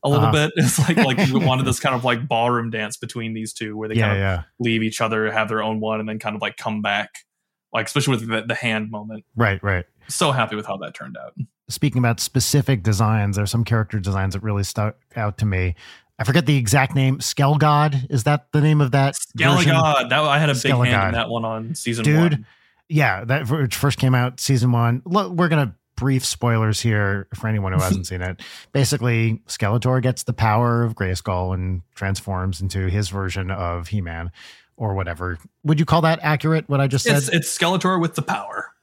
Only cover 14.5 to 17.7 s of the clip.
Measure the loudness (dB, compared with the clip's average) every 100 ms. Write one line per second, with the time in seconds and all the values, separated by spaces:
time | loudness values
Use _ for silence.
14.5 | -2 -2 -2 -4 -4 _ -6 -6 -2 -2
15.5 | 0 -2 -4 -12 -20 _ _ 0 2 4
16.5 | 2 4 2 2 2 2 0 -4 0 2
17.5 | 4 4